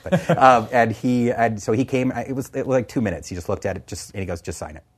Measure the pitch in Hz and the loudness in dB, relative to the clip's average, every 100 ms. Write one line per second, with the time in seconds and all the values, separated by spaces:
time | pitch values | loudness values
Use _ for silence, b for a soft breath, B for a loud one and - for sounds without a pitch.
0 | - 175 - 165 131 120 110 123 113 113 | -2 -2 0 6 8 6 4 2 2 2
1 | 131 123 120 - 117 107 - 110 131 127 | 0 2 0 2 0 0 -2 0 0 0
2 | 127 120 120 135 123 131 131 131 117 139 | -2 -4 -6 -6 -6 -6 0 0 0 -2
3 | 107 80 - 92 85 98 101 90 - 92 | -2 -4 -8 -8 -6 -4 -4 -6 -10 -14
4 | - 104 92 87 - 92 - - - | -12 -8 -6 -8 -8 -10 -12 -14 -20